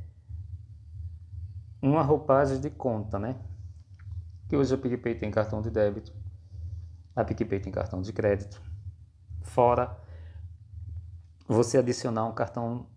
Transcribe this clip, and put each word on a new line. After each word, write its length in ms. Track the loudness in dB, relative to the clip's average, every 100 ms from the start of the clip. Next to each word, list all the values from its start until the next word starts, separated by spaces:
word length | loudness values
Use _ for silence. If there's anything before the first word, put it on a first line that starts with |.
| -14 -18 -14 -12 -10 -12 -14 -18 -16 -10 -10 -12 -14 -12 -12 -12 -14 0
uma 200 | 4 4
roupagem 580 | 6 4 6 6 6 2
de 100 | -2
conta, 480 | -2 -2 -2 -2 -2
né? 240 | -2 -4 -8 -12 -14 -16 -20 -18 -12 -12 -12 -12 0
Que 60 | 2
hoje 180 | 4 2
a 20 |
PicPay 400 | 0 -2 -2 -2
tem 140 | 0
cartão 300 | 2 2 0
de 100 | 0
débito, 420 | 4 4 2 -8 -12 -12 -14 -16 -12 -10 -10 -12 -16 -4 0
a 80 |
PicPay 380 | 0 0 -2 -2
tem 100 | -2
cartão 300 | -4 -4 -4
de 100 | -4
crédito. 500 | 2 4 4 0 -12 -12 -12 -12 -14 -18 -20 -14 -12
Fora 540 | -2 6 8 8 2 -4 -14 -16 -16 -14 -14 -16 -16 -14 -12 -12 -12 -16 -18 -10 2
você 300 | 4 6 4
adicionar 480 | 4 2 0 0 -2
um 80 |
cartão 560 | -2 -4 -2 -4 -6 -10